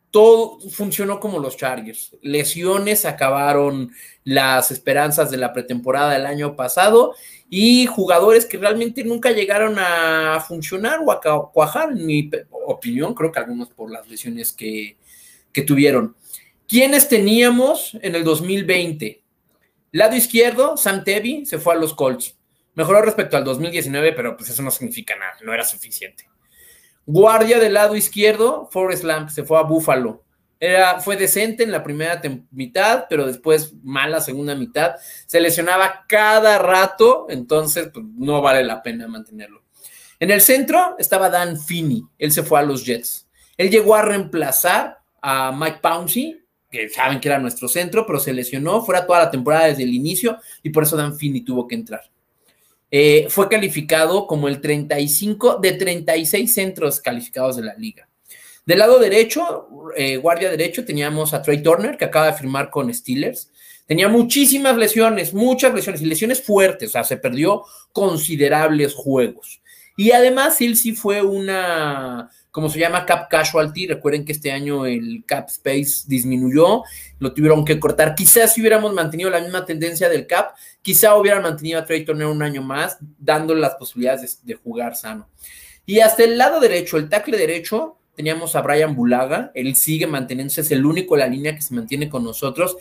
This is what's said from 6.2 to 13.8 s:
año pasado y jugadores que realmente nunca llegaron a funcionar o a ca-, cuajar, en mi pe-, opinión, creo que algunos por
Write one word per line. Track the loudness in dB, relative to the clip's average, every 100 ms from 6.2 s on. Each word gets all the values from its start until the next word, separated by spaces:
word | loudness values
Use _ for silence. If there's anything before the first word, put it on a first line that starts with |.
| -2
año | -6 -6 -6
pasado | -4 2 6 6 4 -2 -20 -20 _
y | 2 6 6 4
jugadores | -2 2 4 6 6 4
que | -4
realmente | -2 0 -4 -6
nunca | -6 -2 0
llegaron | 0 0 0 0 0
a | 0 0 2 2 2 -2 -4
funcionar | -10 -8 -4 -2 0 0
o |
a | 0
ca-, | 0 -2 0
cuajar, | 0 0 0 -4
en | -4 -2
mi | -2
pe-, | -2 -8 -10
opinión, | -12 -8 -6 -6 -4 -4
creo | -4 -4
que | -4
algunos | -8 -10 -12
por | _